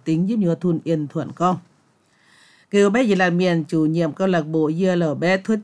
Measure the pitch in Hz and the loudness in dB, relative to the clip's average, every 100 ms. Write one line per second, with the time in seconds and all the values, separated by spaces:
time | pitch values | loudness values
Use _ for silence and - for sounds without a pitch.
0 | - 160 190 233 175 165 180 160 - 160 | -4 -2 0 0 0 0 -2 -2 -2 -4
1 | 143 165 - - 175 180 - _ _ _ | -2 -6 -8 -2 -2 -2 -8 _ _ _
2 | _ _ _ _ _ _ - 202 202 226 | _ _ _ _ _ _ -4 2 2 2
3 | 240 185 180 175 180 170 147 160 156 160 | 2 2 2 2 2 0 0 0 0 0
4 | 165 135 190 175 151 160 151 160 185 175 | -2 -2 0 0 0 -2 0 0 0 0
5 | 160 135 170 190 202 220 | 0 0 0 0 -2 -4